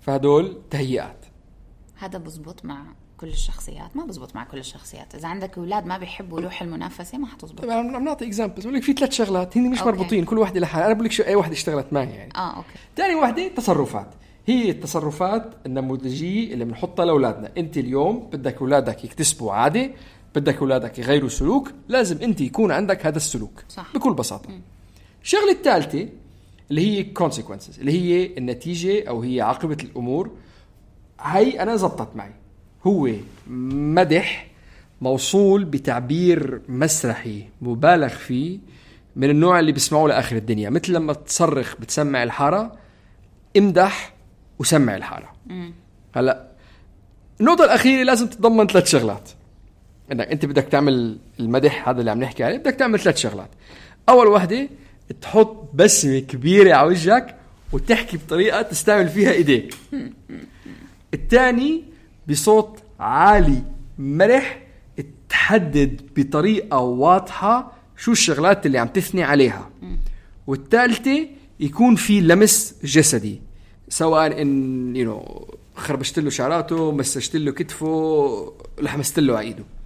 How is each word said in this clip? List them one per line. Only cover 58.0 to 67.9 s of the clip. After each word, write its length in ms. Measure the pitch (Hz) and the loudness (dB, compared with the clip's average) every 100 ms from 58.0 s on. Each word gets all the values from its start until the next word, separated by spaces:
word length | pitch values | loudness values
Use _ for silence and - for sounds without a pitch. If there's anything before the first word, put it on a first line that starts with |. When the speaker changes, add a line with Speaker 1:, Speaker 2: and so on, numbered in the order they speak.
| - 165 | 0 -10
Speaker 1:
بطريقة 440 | - 160 208 202 | -4 0 2 0
تستعمل 480 | 226 165 - 208 175 | -2 -2 2 4 2
فيها 220 | 175 208 | 2 4
إيديك. 440 | 220 151 123 - - - 277 120 - - 82 - - - - - - _ | 4 4 2 0 -16 -12 -10 -10 -14 -20 -18 -18 -20 -20 -20 -20 -20 _
التاني 680 | 151 - 233 254 240 277 320 - - - _ - | -8 4 4 4 2 0 -4 -6 -20 -20 _ -6
بصوت 500 | 147 - 220 214 - - - | -2 4 4 2 -8 -20 -10
عالي 640 | 104 131 185 208 165 131 - - - - | -4 4 6 8 6 4 -2 -12 -14 -10
مرح، 600 | 139 147 202 262 269 - - - - - - - - | -4 2 4 4 2 -12 -20 -20 -20 -14 -14 -16 -6
تحدد 720 | - - 214 165 143 139 - - - | -2 2 2 2 2 2 0 -8 -2
بطريقة 600 | 139 151 185 214 - 139 | 0 2 2 0 0 0
واضحة 960 | 123 123 147 185 - - 196 240 254 - _ | 0 2 4 4 2 -4 0 -2 -4 -20 _